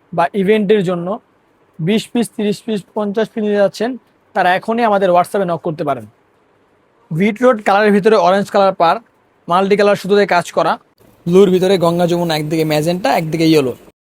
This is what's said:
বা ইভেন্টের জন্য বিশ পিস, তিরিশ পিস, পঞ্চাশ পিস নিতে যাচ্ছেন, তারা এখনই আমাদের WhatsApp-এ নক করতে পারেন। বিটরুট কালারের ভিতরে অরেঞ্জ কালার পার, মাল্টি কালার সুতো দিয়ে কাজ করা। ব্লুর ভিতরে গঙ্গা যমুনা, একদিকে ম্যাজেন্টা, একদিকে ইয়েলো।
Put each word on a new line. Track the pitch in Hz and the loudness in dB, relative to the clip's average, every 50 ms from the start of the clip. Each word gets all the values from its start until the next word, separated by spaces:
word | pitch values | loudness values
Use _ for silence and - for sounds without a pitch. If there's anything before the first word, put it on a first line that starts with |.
| _ _ - | _ _ -4
বা | 170 170 175 - | -2 -2 -2 -2
ইভেন্টের | 208 190 180 214 214 214 180 220 214 185 | -2 0 2 2 2 2 2 0 0 0
জন্য | 175 185 170 170 180 208 247 _ _ _ _ _ _ _ _ _ _ _ - | -2 -4 -4 -6 -8 -8 -10 _ _ _ _ _ _ _ _ _ _ _ -6
বিশ | 160 170 214 220 - - | -2 -2 -2 -2 -2 -4
পিস, | - 240 220 - _ | -4 -4 -4 -4 _
তিরিশ | - 208 208 202 - | -6 -4 -4 -4 -6
পিস, | - - 220 202 - _ - | -6 -8 -8 -8 -8 _ -8
পঞ্চাশ | 220 208 202 196 226 214 202 | -6 -6 -4 -4 -4 -4 -4
পিস | - 233 214 | -4 -6 -4
নিতে | 208 208 | -2 0
যাচ্ছেন, | 202 202 190 - - 208 240 262 226 _ _ _ _ _ _ - | 2 0 0 0 -4 -6 -6 -8 -10 _ _ _ _ _ _ -2
তারা | 208 180 180 180 | 0 2 2 2
এখনই | 190 - - 226 233 | 0 -2 -4 -2 0
আমাদের | 240 220 202 196 196 185 | 0 0 2 2 2 2
WhatsApp-এ | 175 175 175 - - 208 196 | 2 2 2 0 -2 -4 -2
নক | 175 170 160 | -2 -4 -6
করতে | - 185 160 156 170 | -6 -8 -8 -6 -6
পারেন। | 143 135 127 107 104 _ _ _ _ _ _ _ _ _ _ _ _ _ _ _ _ _ _ _ - | -6 -6 -6 -8 -16 _ _ _ _ _ _ _ _ _ _ _ _ _ _ _ _ _ _ _ -8
বিটরুট | 165 156 196 214 214 - 254 254 254 214 | -4 -2 0 -2 0 0 0 0 0 0
কালারের | 208 220 190 202 214 208 | 0 0 2 2 4 4
ভিতরে | 202 208 185 220 214 | 2 2 2 2 2
অরেঞ্জ | 208 170 175 190 202 196 - | 4 4 2 2 0 0 0
কালার | - 202 196 196 190 | 0 2 2 2 2
পার, | - 175 165 185 226 - _ _ _ _ _ _ _ _ - | 2 2 0 0 -2 -4 _ _ _ _ _ _ _ _ -2
মাল্টি | 170 185 196 196 202 | 0 0 2 2 2
কালার | 202 202 208 202 | 2 2 2 0
সুতো | 185 - 180 202 | 0 -2 0 0
দিয়ে | 202 202 | 2 2
কাজ | 185 185 175 165 - | 2 0 -2 -2 -2
করা। | - 185 165 160 214 247 _ _ _ _ _ _ _ _ - 170 | -2 -2 0 0 -2 -4 _ _ _ _ _ _ _ _ -4 2
ব্লুর | 175 185 202 190 | 4 4 4 4
ভিতরে | 185 185 180 185 196 180 | 4 2 2 2 0 2
গঙ্গা | 170 170 170 175 175 | 0 0 0 0 0
যমুনা, | 170 175 175 175 170 160 | 0 0 -2 -2 -2 -2
একদিকে | 151 151 151 160 160 160 | -4 -4 -4 -2 -2 0
ম্যাজেন্টা, | 156 151 151 151 170 175 180 202 269 | 0 0 0 0 -2 -2 -2 -2 -2
একদিকে | 262 196 165 160 156 160 165 | -2 -2 -2 -2 -2 0 2
ইয়েলো। | 160 160 151 139 127 107 - - - _ _ _ | 4 4 2 2 0 -4 -8 -14 -20 _ _ _